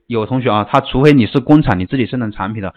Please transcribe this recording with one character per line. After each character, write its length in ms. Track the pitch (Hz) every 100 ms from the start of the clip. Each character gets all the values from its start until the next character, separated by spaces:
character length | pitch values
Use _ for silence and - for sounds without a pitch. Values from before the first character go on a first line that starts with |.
| -
有 180 | 113
同 160 | 107 131
学 80 | 120
啊， 120 | 104 104
他 100 | 139
除 220 | - 127
非 100 | 151
你 140 | 147 104
是 140 | 143
工 200 | 120 151
厂， 160 | 156 92
你 60 | 92
自 100 | 135
己 100 | 107
生 140 | 127
产 100 | 110
产 220 | 98 95
品 100 | 107
的， 100 | 95